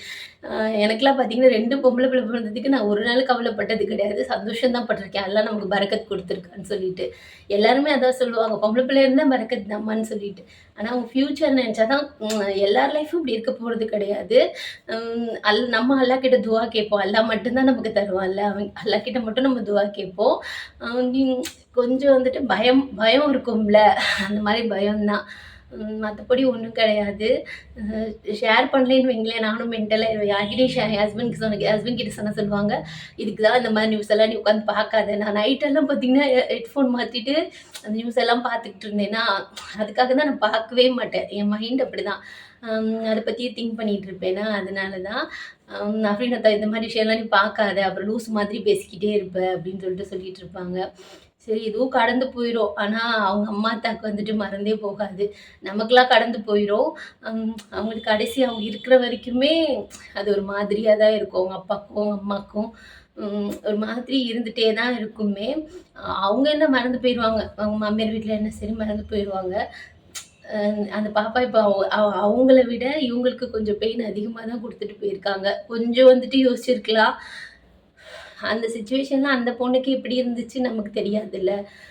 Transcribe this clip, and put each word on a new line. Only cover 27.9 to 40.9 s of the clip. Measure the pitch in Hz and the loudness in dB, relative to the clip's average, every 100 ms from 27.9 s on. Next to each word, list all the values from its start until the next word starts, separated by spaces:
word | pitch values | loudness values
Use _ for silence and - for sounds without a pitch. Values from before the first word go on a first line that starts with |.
| 220 220 214 | -4 -6 -8
ஷேர் | - 208 226 226 262 | -8 -2 2 4 4
பண்ணலேன்னு | 277 254 262 262 | 2 4 4 4
வைங்களேன், | 226 220 233 | 0 -2 -2
நானும் | 220 226 233 | -2 -2 -4
மென்டல் | 226 208 220 | -4 0 2
ஆயிடுவேன். | 220 214 208 | 2 0 0
யார்கிட்டயும் | 202 208 226 254 254 | 0 0 2 2 2
ஷே-, | 214 | 0
என் | 208 | 2
ஹஸ்பண்ட்க்கு | 208 214 240 | 0 0 -4
சொன்ன, | - 214 202 | -2 -2 0
ஹஸ்பண்ட் | 202 214 214 240 | 0 0 0 -4
கிட்ட | 208 | -6
சொன்னா | - 208 | -6 -6
சொல்லுவாங்க, | 214 202 202 208 269 - - - - | -2 -2 0 0 -2 -6 -14 -16 -8
"இதுக்கு | 214 - | -6 2
தான் | 214 247 | 4 4
இந்த | 233 | 2
மாதிரி | 214 220 | 2 2
நியூஸ் | 214 208 | 0 2
எல்லாம் | 214 220 | 4 4
நீ | 220 | 2
உட்காந்து | - 214 | 2 2
பார்க்காத." | 208 202 214 220 196 208 | 2 -2 0 0 0 -2
நான் | 214 208 | -2 0
நைட்டெல்லாம் | 214 269 285 294 277 | 0 0 0 2 2
பார்த்தீங்கன்னா | 277 254 262 285 | 0 2 4 4
ஹெ-, | 254 - | 2 0
ஹெட்ஃபோன் | 240 - 277 254 | -2 -4 0 0
மாத்திட்டு | 240 226 240 226 302 370 - - - | 0 -4 -6 -2 -2 -2 -8 -20 -14
அந்த | 214 | -8
நியூஸ் | 214 240 240 | -6 -4 0
எல்லாம் | 233 240 240 | 2 2 0
பார்த்துக்கிட்டு | 226 214 196 214 | -4 -8 -14 -6
இருந்தேன்னா, | 208 196 226 226 196 196 - - 208 | -4 -2 -2 0 -2 -4 -14 -12 -8
அதுக்காக | 208 247 254 262 | -4 0 2 2
தான் | 302 | 0
நான் | - | 0
பார்க்கவே | 214 330 - 247 | 0 0 0 4
மாட்டேன். | 254 | 4